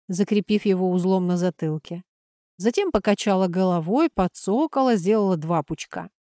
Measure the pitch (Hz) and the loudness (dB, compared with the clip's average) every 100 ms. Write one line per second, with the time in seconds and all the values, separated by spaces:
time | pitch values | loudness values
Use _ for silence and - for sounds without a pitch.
0 | _ 180 202 208 - 208 208 185 185 180 | _ -2 0 0 2 0 2 0 0 0
1 | 180 190 180 180 180 - 160 156 - 170 | 2 0 0 0 -2 -2 -4 -4 -8 -14
2 | - _ _ _ _ _ 196 247 392 214 | -14 _ _ _ _ _ -2 0 0 0
3 | 202 202 - 190 190 175 185 175 160 240 | 0 0 2 2 2 0 0 0 0 0
4 | 320 - 180 - - 214 311 - 262 226 | 0 0 -2 -2 -2 0 0 2 2 2
5 | 170 220 202 180 156 170 143 160 - - | 2 2 2 0 0 -2 -2 -8 -10 -12
6 | 180 _ | -12 _